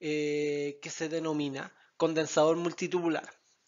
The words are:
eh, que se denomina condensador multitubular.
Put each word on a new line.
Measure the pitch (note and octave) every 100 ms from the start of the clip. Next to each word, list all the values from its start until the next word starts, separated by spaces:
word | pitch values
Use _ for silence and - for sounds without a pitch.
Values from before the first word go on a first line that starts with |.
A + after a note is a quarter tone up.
eh, | D3+ D3+ D3 D3 D3 D3 C#3+ C#3+
que | -
se | - D#3+
denomina | E3 D#3+ D3+ C#3+ C3+ - - _ -
condensador | E3 D#3+ D3+ E3 D#3 E3
multitubular. | F3 E3+ F3 F3+ E3+ D3+ - - _ _